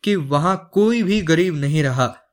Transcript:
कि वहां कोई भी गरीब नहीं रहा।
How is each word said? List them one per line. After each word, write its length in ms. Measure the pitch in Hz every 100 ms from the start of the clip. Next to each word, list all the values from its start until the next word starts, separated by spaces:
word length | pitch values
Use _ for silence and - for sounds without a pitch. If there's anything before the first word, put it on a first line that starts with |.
कि 120 | 208 202
वहां 400 | 139 143 170 190
कोई 460 | - 202 214 233
भी 200 | 190 214
गरीब 340 | 165 160 185 151
नहीं 260 | 139 156
रहा। 340 | 139 127 127 - _